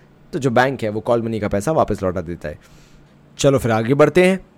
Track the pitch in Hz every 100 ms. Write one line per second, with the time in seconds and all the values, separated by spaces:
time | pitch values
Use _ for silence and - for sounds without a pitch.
0 | _ _ _ 165 135 120 131 131 110 107
1 | 110 120 113 113 101 101 104 160 110 104
2 | 95 90 82 87 76 78 _ - - -
3 | _ _ _ - 143 135 123 113 113 139
4 | 147 165 180 185 -